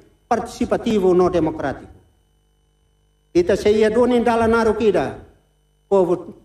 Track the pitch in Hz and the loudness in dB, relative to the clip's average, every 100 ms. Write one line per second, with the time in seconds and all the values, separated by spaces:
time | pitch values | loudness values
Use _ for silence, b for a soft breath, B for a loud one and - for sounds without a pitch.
0 | _ _ - 226 240 - 226 202 240 214 | _ _ -4 -4 -4 -6 -4 -2 0 0
1 | 185 175 180 175 156 - 143 120 104 - | 2 2 2 0 -2 -4 -8 -10 -16 -20
2 | _ _ _ _ _ _ _ _ _ _ | _ _ _ _ _ _ _ _ _ _
3 | _ _ _ 175 175 202 214 214 220 226 | _ _ _ 0 0 0 2 2 2 2
4 | 247 247 226 226 226 233 226 214 226 175 | 2 2 0 0 2 2 0 0 0 0
5 | 127 - - _ _ _ _ _ - 196 | -2 -8 -20 _ _ _ _ _ -2 0
6 | 175 175 - - | 2 -2 -6 -20